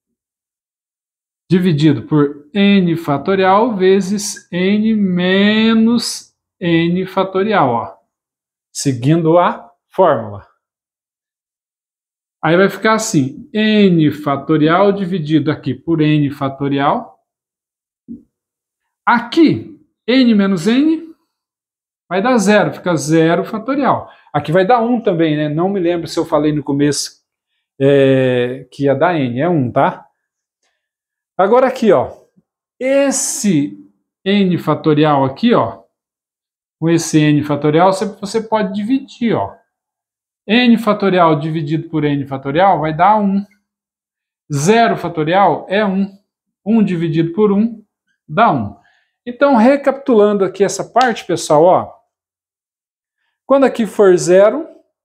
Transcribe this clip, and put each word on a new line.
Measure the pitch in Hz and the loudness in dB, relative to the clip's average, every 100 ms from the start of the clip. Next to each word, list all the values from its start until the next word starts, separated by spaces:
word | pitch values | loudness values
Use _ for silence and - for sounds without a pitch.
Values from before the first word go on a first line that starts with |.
| _ _ _ _ _ _ _ _ _ _ _ _ _ _ - | _ _ _ _ _ _ _ _ _ _ _ _ _ _ -2
dividido | 180 180 147 156 123 | 0 0 2 2 0
por | - 151 143 147 - | 0 0 0 -2 -8
N | 208 202 202 175 165 | 0 2 4 2 -2
fatorial | - 139 160 190 190 202 247 196 | -4 -4 -2 0 2 2 2 0
vezes | 185 196 185 202 - - - | 2 2 0 -6 -6 -12 -10
N | 175 185 208 214 220 | -4 -2 0 0 0
menos | 196 180 180 190 208 214 220 226 226 240 - - - _ _ - | 0 0 0 2 2 2 2 2 2 0 -2 -10 -16 _ _ -8
N | 170 165 170 180 180 | 0 0 0 -2 -4
fatorial, | - 180 185 214 196 135 | -4 -2 -2 0 0 0
ó. | 117 110 - _ _ _ _ _ _ _ | -2 -6 -14 _ _ _ _ _ _ _
Seguindo | - 143 120 131 170 160 175 | -8 -4 -2 0 0 2 2
a | 190 233 - _ _ | 2 -4 -14 _ _
fórmula. | - 180 123 104 101 - _ _ _ _ _ _ _ _ _ _ _ _ _ _ _ _ _ _ _ | 0 2 0 -4 -14 -18 _ _ _ _ _ _ _ _ _ _ _ _ _ _ _ _ _ _ _
Aí | 156 175 | -2 2
vai | 196 | 0
ficar | - 220 | 0 -2
assim, | 220 220 156 131 - - | -2 0 -2 -2 -6 -10
N | 208 214 214 196 170 151 | -4 0 4 4 4 2
fatorial | 147 147 135 - 156 151 175 202 | -2 -6 -6 -2 0 2 2 2
dividido | 196 180 190 147 156 139 | 0 -4 -6 -2 -2 0
aqui | 143 139 123 | -4 -6 -8
por | - 165 | -4 0
N | 151 151 143 | 0 2 0
fatorial. | - 135 135 139 139 143 226 - _ _ _ _ _ _ _ _ _ - - _ _ _ _ _ _ _ _ - | -4 -8 -6 -4 -2 -2 -2 -6 _ _ _ _ _ _ _ _ _ -20 -20 _ _ _ _ _ _ _ _ -2
Aqui, | 233 - 330 285 120 - - _ _ - | -2 -2 2 2 2 -8 -20 _ _ -2
N | 262 240 | 2 4
menos | 208 196 190 185 | 4 2 0 0
N | 247 311 330 - - _ _ _ _ _ _ _ _ - | 2 2 0 -6 -20 _ _ _ _ _ _ _ _ -6
vai | 185 | -4
dar | 233 247 | 0 0
zero, | 190 208 160 | 2 2 2
fica | - 180 160 | -4 -4 -4
zero | 143 160 160 180 185 | 0 2 2 0 -4
fatorial. | 214 233 277 240 120 - - _ | -8 -6 -2 -2 -2 -6 -20 _
Aqui | 180 - | -8 0
vai | 180 190 | 0 2
dar | 247 | 2
um | 233 247 | 2 -2
também, | 208 160 165 151 | -2 0 0 0
né? | 151 | -2
Não | 151 185 | -2 -2
me | 202 | -2
lembro | 170 175 165 | -2 -4 -6
se | - | -6
eu | 156 | -2
falei | 151 151 | 0 0
no | 151 | -2
começo, | 139 143 147 139 - _ _ _ _ _ _ - | -4 -2 0 -2 -8 _ _ _ _ _ _ -2
é, | 139 139 135 131 131 123 123 131 139 | 2 4 4 2 0 0 -4 -8 -14
que | - 139 | -4 -2
ia | 139 | 0
dar | 165 165 | 0 -2
N, | 127 120 | -4 -2
é | 170 | -2
um, | 165 123 | -2 -2
tá? | 135 170 185 - _ _ _ _ _ _ _ _ _ _ _ _ - | 0 -2 -2 -18 _ _ _ _ _ _ _ _ _ _ _ _ -2
Agora | 196 247 254 | 2 2 2
aqui, | 254 220 | 0 2
ó, | 143 113 - _ _ _ _ _ - | 2 0 -10 _ _ _ _ _ -8
esse | 254 277 277 - - - 202 156 147 - - _ _ _ 190 | -2 0 0 -2 -6 -4 0 0 -2 -8 -20 _ _ _ -2
N | 202 185 170 | 0 0 0
fatorial | - 151 156 147 151 139 | -2 -2 0 2 2 2
aqui, | 135 - 240 | -2 -2 0
ó, | 180 117 - _ _ _ _ _ _ _ _ _ - | 2 0 -8 _ _ _ _ _ _ _ _ _ -6
com | 160 | -2
esse | 165 - 156 | 0 0 2
N | 151 147 | 2 2
fatorial, | - 143 151 156 185 | 0 -2 0 2 2
você, | 190 208 | 0 -6
você | - 196 226 | -8 -8 -6
pode | 220 220 190 | -4 -4 -4
dividir, | 202 208 269 - - 233 139 | -6 -4 -4 -4 -6 -2 -2
ó. | 98 - _ _ _ _ _ _ _ _ - | -4 -10 _ _ _ _ _ _ _ _ -2
N | 233 247 226 | 2 4 2
fatorial | 214 208 196 185 165 151 | 2 -2 0 2 2 2
dividido | 160 160 147 160 165 | -2 -6 -4 -6 -4
por | 156 | -4
N | 147 143 139 | -2 -2 -4
fatorial | - 139 147 196 160 | -8 -4 0 2 2
vai | 156 | -2
dar | 156 185 214 | 0 2 2
um. | 202 196 202 _ _ _ _ _ _ _ _ _ - | 0 -2 -6 _ _ _ _ _ _ _ _ _ -8
Zero | 143 160 226 226 170 | -4 2 2 2 0
fatorial | 170 165 156 185 185 135 - | -6 -6 -2 2 2 0 -4
é | 196 208 | -2 -2
um. | 190 196 - _ _ _ _ 190 | -2 -4 -8 _ _ _ _ -2
Um | 226 | 0
dividido | 180 170 165 156 165 | 0 -2 -2 -2 -2
por | - 214 | 0 0
um | 196 233 - _ _ _ _ - | 2 -2 -4 _ _ _ _ -8
dá | 156 226 | 0 0
um. | 143 101 - _ _ _ _ 247 | 0 -6 -12 _ _ _ _ -14
Então, | 247 285 247 | -2 2 4
recapitulando | 233 277 277 269 - 220 208 202 | 4 2 0 -4 0 2 2 2
aqui | 190 190 | -2 -2
essa | 196 - | -4 -4
parte, | - 233 254 214 - | -4 0 0 -2 -6
pessoal, | 165 - 151 | -6 0 2
ó, | 175 147 104 - _ _ _ _ _ _ _ _ _ _ _ _ _ _ - | 4 2 0 -14 _ _ _ _ _ _ _ _ _ _ _ _ _ _ -2
quando | 277 262 | 0 0
aqui | - 208 | -2 -6
for | - 196 175 | 2 4 4
zero, | 151 185 208 269 320 - _ _ | 4 4 4 2 -10 -18 _ _